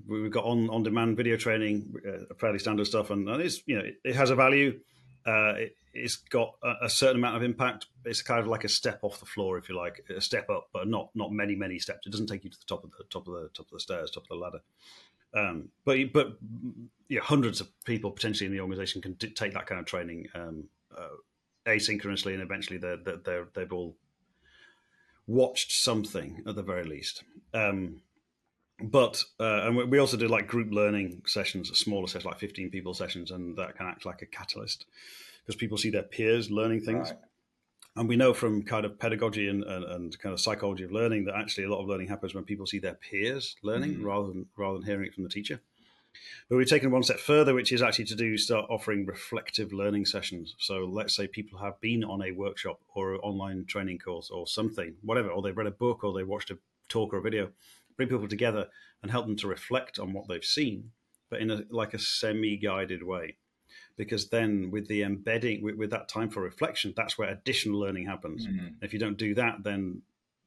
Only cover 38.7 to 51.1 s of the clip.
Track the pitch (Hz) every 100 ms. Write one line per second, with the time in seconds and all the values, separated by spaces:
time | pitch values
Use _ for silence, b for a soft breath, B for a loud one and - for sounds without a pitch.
38.7 | 117 107 - 113 110 113 107 101 101 98
39.7 | 92 87 90 85 - 101 90 - 104 101
40.7 | 92 92 104 117 110 98 101 104 - 98
41.7 | 98 95 98 92 98 92 95 87 101 95
42.7 | 101 92 85 - 101 110 135 - - 101
43.7 | 110 92 131 104 101 101 92 95 - 98
44.7 | 95 98 101 95 - 90 104 104 - -
45.7 | _ B B B B B B B 127 127
46.7 | 151 131 127 127 - - 147 143 127 113
47.7 | 123 117 107 107 110 117 107 - 110 104
48.7 | 113 - 104 95 98 - 117 - - 104
49.7 | 98 101 104 98 101 - 92 80 - -
50.7 | 95 92 98 104